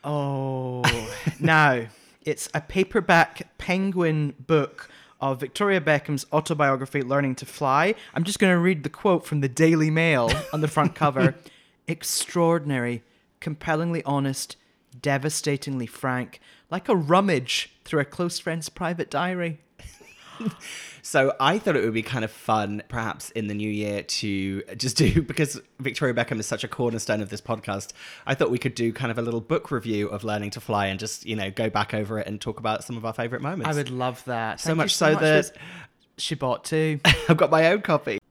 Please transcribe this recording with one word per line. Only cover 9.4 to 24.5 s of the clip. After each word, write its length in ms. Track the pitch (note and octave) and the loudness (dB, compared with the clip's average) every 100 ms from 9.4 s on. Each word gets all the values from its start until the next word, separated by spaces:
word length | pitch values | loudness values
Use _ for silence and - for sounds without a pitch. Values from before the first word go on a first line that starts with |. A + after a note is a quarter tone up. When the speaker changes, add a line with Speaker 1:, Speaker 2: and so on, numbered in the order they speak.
Speaker 1:
the 80 | C#3 | -2
Daily 420 | A#2+ D#3+ E3 D#3 | 4 4 6 4
Mail 400 | D#3+ E3 C#3+ A#2 - - | 2 4 4 2 0 -2
on 80 | D#3 | -2
the 80 | D3+ | -2
front 260 | D#3 C#3+ | 2 0
cover. 400 | - D3+ C3+ C#3 C#3 - _ | 2 0 4 2 2 -16 _
<laughs> 240 | _ _ - | _ _ -8
"Extraordinary, 1160 | E3 - - - F3+ E3+ E3+ D3 C3+ A#2+ A#2+ _ _ _ _ | -6 -4 -4 -2 2 4 4 0 -2 0 -4 _ _ _ _
compellingly 600 | - D3+ E3 D#3 E3+ E3 | -10 -8 -2 -2 0 -2
honest, 520 | - C#3+ C#3 C3+ - - _ _ _ B2+ | -2 0 0 -4 -8 -14 _ _ _ -8
devastatingly 880 | D3 C#3 D3+ D3+ D3+ C#3+ - C3 A#2 | -2 0 -2 -2 -2 -2 -4 -6 -6
frank, 540 | - C3+ B2+ B2 - _ - _ | -6 -4 -4 -6 -12 _ -20 _
like 180 | F3+ - | -8 0
a 80 | G3 | 0
rummage 760 | D3 F3 G3+ D3 B2 - - _ | 6 4 6 0 0 -4 -4 _
through 160 | - D#3 | -2 0
a 40 | |
close 340 | C#3 - F3 F3 | 0 -2 -4 -2
friend's 300 | - E3 D#3 | -6 -6 -8
private 420 | - F3 F3 - | -6 -4 -4 -4
diary." 500 | D3 F3+ F3+ E3+ D3+ _ _ - - - - - - | -2 -2 -2 -4 -6 _ _ -20 -20 -20 -20 -20 -8
<laughs> 120 | A3 - - - - - | -8 -8 -16 -16 -16 -16
Speaker 2:
So 300 | - D3 C3+ - | -2 2 2 4
I 180 | C3+ G3+ | 2 4
thought 160 | G#3 | 2
it 100 | D3 | 2
would 80 | G#2+ | 2
be 80 | A2 | 0
kind 200 | A2+ B2+ | -2 -4
of 60 | A2 | -4
fun, 500 | - - A2 G#2 G#2 - | -6 0 0 0 -6 -6
perhaps 420 | B2 A2+ - - | -6 -6 -6 -8
in 180 | A2+ G#2 | -6 -6
the 60 | |
new 140 | G#2 G#2+ | -4 -4
year, 360 | G#2 G#2 G2+ | -4 -4 -4
to 580 | - - G#2+ G2 F#2+ | -4 -4 -2 -2 -2